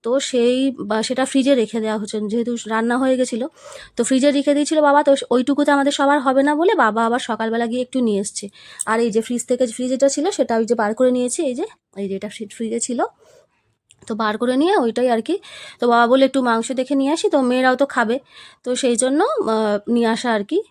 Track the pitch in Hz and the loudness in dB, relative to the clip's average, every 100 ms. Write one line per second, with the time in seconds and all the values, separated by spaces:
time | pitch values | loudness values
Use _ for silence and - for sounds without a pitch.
0 | 226 269 - 254 240 254 269 247 202 214 | 0 -2 0 2 2 2 0 -2 -4 -2
1 | 226 254 262 269 262 269 214 233 220 214 | -2 -2 0 2 4 2 2 -2 -2 -4
2 | 202 220 208 233 233 233 208 220 233 247 | -4 -6 -4 -2 -4 -6 -4 -2 0 0
3 | 262 254 254 226 285 _ - - - - | 0 0 0 -4 -6 _ -20 -20 -12 -4
4 | 233 262 285 285 277 285 294 311 294 285 | 0 4 4 2 2 0 2 2 4 4
5 | 294 277 - 247 254 277 294 285 277 277 | 4 2 2 0 0 0 2 2 2 0
6 | 277 294 269 262 277 302 359 392 226 214 | 2 2 2 2 2 2 2 2 2 2
7 | 226 240 - 214 226 226 233 220 240 262 | 0 -2 -4 -4 -4 -2 -2 -4 -4 -2
8 | 233 202 196 - 202 - - - - 226 | 0 0 -4 -10 -14 -18 -20 -10 -2 0
9 | 233 208 220 240 - 247 247 - 254 254 | 0 0 -2 -6 -4 -2 -2 -2 -4 0
10 | 277 277 330 392 262 226 226 233 208 220 | 0 0 -4 -2 0 0 0 0 0 2
11 | 254 247 247 - 302 247 415 - _ 196 | 2 2 -2 -2 -4 -4 -8 -10 _ -10
12 | 202 196 208 - 208 - 220 226 - 247 | -8 -8 -10 -12 -14 -8 -6 -4 -4 -4
13 | 403 _ _ _ _ _ _ _ _ _ | -4 _ _ _ _ _ _ _ _ _
14 | - 220 214 214 240 254 330 403 240 226 | -10 -2 -2 0 0 0 2 2 0 0
15 | 254 226 220 392 - - - - 240 233 | 0 0 -2 -6 -6 -20 -20 -2 2 4
16 | 233 262 269 269 247 226 226 254 254 277 | 6 6 4 2 0 0 -2 -4 -2 0
17 | 269 330 403 294 247 254 254 254 277 262 | 0 0 0 2 2 2 2 2 0 0
18 | 220 247 _ - - _ 247 247 254 233 | -2 -2 _ -20 -20 _ -6 -2 0 0
19 | 254 285 453 587 262 220 214 208 208 233 | 0 2 0 0 -2 0 0 -2 0 0
20 | 233 220 247 220 202 359 453 | 2 0 -2 -2 0 -4 -4